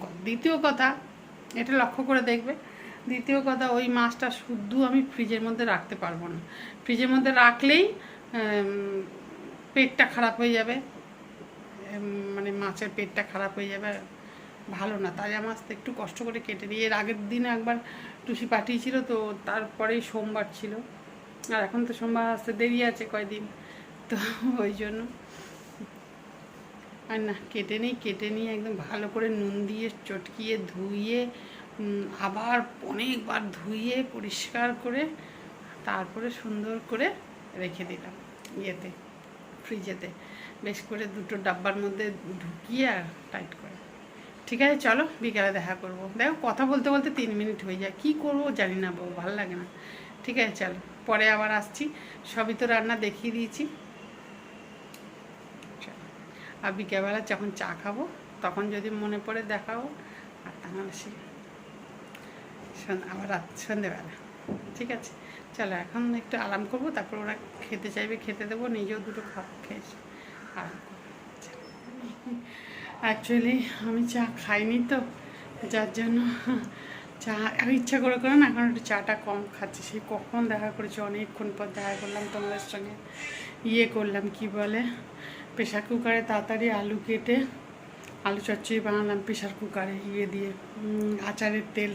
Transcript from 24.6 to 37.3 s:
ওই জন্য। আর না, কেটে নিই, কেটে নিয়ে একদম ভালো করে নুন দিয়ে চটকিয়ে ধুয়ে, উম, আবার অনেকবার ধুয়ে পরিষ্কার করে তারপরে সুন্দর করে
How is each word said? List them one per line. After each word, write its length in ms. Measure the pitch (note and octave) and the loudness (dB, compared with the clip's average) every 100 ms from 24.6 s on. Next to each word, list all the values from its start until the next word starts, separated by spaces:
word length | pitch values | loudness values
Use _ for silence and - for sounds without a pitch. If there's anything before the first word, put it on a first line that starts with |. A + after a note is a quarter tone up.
ওই 80 | G3+ G3+ | 2 0
জন্য। 180 | G#3 A3 A#3+ - - - - - - - - - - - - - - - - - - - - | -4 -4 -6 -10 -16 -16 -16 -16 -16 -14 -14 -16 -18 -18 -18 -18 -18 -18 -18 -18 -18 -16 -4
আর 80 | A3 G#3+ | -2 0
না, 60 | G3 - | -2 -4
কেটে 240 | A3 G3+ A3 | -4 0 0
নিই, 120 | A#3+ A#3+ | 0 0
কেটে 240 | A3 G3 G#3+ G#3+ | -2 -2 -2 0
নিয়ে 140 | A3+ G#3+ | -2 -2
একদম 180 | A3 F#3+ D#3+ | -2 -4 -4
ভালো 180 | G#3 G#3 | -4 -2
করে 140 | A3 A3+ G#3+ | 0 2 2
নুন 140 | G3+ G3+ G3+ | 2 0 0
দিয়ে 180 | G#3+ A3+ - - | 0 -4 -4 -6
চটকিয়ে 460 | G3 F3+ - A3 A3 F3+ | -6 -6 -6 -2 0 -2
ধুয়ে, 480 | F3+ G3 G3+ G#3+ A#3+ B3 - - - - - | -4 -2 0 2 2 0 -4 -14 -16 -14 -4
উম, 220 | G#3 G3+ G3 - G3 | -2 0 -2 -2 -2
আবার 300 | G3+ A#3 A#3+ - - - | 0 2 2 2 -6 -4
অনেকবার 520 | G3+ B3+ B3 G#3+ A3 G#3 F3 | -2 0 0 0 -2 -2 -6
ধুয়ে 380 | F3+ A3 A#3 B3+ C4 | -4 -2 0 0 0
পরিষ্কার 540 | A#3 G#3 - - A#3+ A#3+ A#3+ | -4 -6 -4 -2 0 0 0
করে 180 | B3 C4 D#4 D#4 - - - - - - - | -2 0 0 -4 -14 -16 -16 -16 -16 -8 -2
তারপরে 400 | F#3+ F3+ A3 A#3+ A#3+ | -2 -2 -4 -6 -6
সুন্দর 360 | A3+ G#3 G#3+ A3+ - | -4 -4 -2 -4 -2
করে 160 | A#3 E4+ - - | 0 2 0 -12